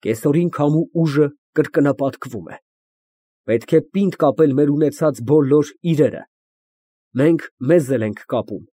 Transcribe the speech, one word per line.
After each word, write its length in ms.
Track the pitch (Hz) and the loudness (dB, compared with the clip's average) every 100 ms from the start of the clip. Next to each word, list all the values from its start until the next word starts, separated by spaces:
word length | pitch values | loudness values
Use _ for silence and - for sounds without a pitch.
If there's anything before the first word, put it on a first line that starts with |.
Կեսօրին 460 | - 113 151 147 175 | -4 -4 0 0 0
քամու 360 | - 147 151 170 | -2 0 0 -2
ուժը 360 | 170 160 143 143 - _ | -2 0 2 0 -2 _
կրկնապատկվում 960 | - 147 160 143 131 135 - 131 113 80 | -2 0 0 0 0 -4 -6 -14 -14 -14
է։ 80 | - _ _ _ _ _ _ _ _ - | -18 _ _ _ _ _ _ _ _ -4
Պետք 240 | 113 - | -4 2
է 60 | 160 | 0
պինդ 340 | 156 190 196 - | 0 -2 -2 0
կապել 340 | 151 - 156 | -2 2 2
մեր 180 | 131 147 | 2 0
ունեցած 500 | 143 156 147 156 139 | 0 -2 0 -2 -2
բոլոր 480 | 117 151 139 147 147 - | 0 2 4 2 0 -4
իրերը։ 400 | 175 156 135 87 - _ _ _ _ _ _ _ _ 120 | -2 0 0 -2 -16 _ _ _ _ _ _ _ _ 0
Մենք 300 | 147 160 - _ | 0 0 -4 _
մեզ 260 | 127 175 131 | 2 2 2
էլ 180 | 131 110 | -2 -2
ենք 140 | 101 - | -6 -6
կապում։ 400 | 123 104 101 - | -6 -6 -12 -14